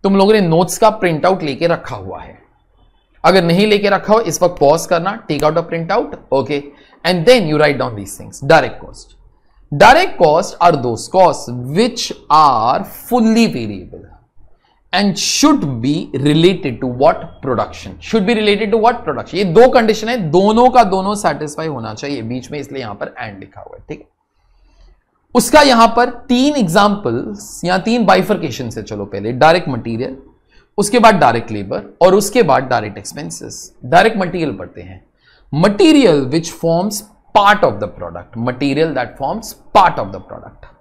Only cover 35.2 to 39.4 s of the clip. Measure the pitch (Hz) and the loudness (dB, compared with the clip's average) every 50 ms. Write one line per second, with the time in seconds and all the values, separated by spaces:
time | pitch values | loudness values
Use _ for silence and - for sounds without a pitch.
35.2 | _ _ _ _ _ _ - 147 180 - 202 202 403 320 302 285 262 196 156 143 | _ _ _ _ _ _ 0 2 2 2 4 4 4 6 6 6 4 4 2 2
36.2 | 131 127 139 170 170 - - - - 165 165 170 185 214 208 - - _ _ _ | 0 -2 -4 -4 -4 -6 -12 -4 -2 -2 -2 0 -2 -4 -8 -10 -14 _ _ _
37.2 | _ _ _ 208 202 202 208 196 - 139 104 101 104 101 - - 90 85 85 85 | _ _ _ 4 4 4 4 4 2 0 0 -4 -8 -10 -10 -14 -14 -14 -14 -14
38.2 | 87 _ - 113 117 127 123 117 143 139 139 147 160 165 143 131 120 113 - - | -16 _ -10 -6 -6 -6 -4 -4 -4 -2 0 0 -2 -2 -2 -6 -6 -8 -10 -10
39.2 | 135 143 180 220 | -8 -8 -8 -8